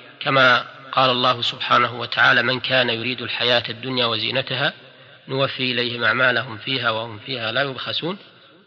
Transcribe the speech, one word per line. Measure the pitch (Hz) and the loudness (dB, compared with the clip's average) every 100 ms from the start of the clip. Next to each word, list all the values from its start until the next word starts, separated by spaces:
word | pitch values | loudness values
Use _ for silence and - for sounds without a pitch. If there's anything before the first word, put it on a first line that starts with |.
| - - | -20 -8
كما | 147 135 131 123 131 - 131 | 0 4 6 6 0 -12 -4
قال | 131 131 | 2 2
الله | 123 127 120 | 4 2 2
سبحانه | 117 127 - 123 120 120 | -2 -4 2 2 2 -2
وتعالى: | 117 - 123 127 | -4 2 4 4
"من | 120 127 | 2 -2
كان | - 131 120 | 0 2 2
يريد | 113 117 123 | 0 -4 -6
الحياة | 117 - 120 120 117 | -6 -2 2 2 0
الدنيا | 113 127 127 117 | -8 -6 -2 0
وزينتها | 110 113 123 131 131 151 - - - - - - | 0 -2 -4 -4 -2 -2 -4 -16 -20 -20 -20 -6
نوفي | 135 135 - 127 | -2 -2 -2 -2
إليهم | 120 120 120 | -2 -2 0
أعمالهم | 113 120 127 120 127 107 | 0 4 2 2 -2 -8
فيها | 135 131 120 | -6 -2 -2
وهم | 110 117 104 | -2 -6 -10
فيها | 131 127 113 | -10 -6 -4
لا | 120 | -2
يبخسون | 143 120 - 110 156 202 - - - _ | -2 -4 -6 -6 -6 -8 -14 -20 -20 _